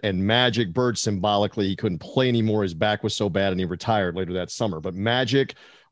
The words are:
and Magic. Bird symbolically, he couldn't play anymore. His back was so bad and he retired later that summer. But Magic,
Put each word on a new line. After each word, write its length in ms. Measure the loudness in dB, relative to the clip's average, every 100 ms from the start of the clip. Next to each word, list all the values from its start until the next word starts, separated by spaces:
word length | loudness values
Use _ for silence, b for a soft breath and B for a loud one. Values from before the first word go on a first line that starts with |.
and 200 | 0 0
Magic. 480 | 2 4 4 2 0
Bird 240 | 0 0 0
symbolically, 680 | -2 0 2 2 0 0 -2
he 80 |
couldn't 240 | 0 -2 -4
play 300 | -2 0 2
anymore. 340 | 2 2 2
His 120 | 0
back 280 | 0 0 0
was 120 | -2
so 140 | -2 0
bad 220 | 2 0
and 100 | 0
he 40 |
retired 500 | -2 -4 0 0 0
later 180 | -2 -4
that 160 | -4 -6
summer. 260 | -4 -4 -4
But 160 | -6
Magic, 600 | -4 0 0 2 2 0 -4 b b b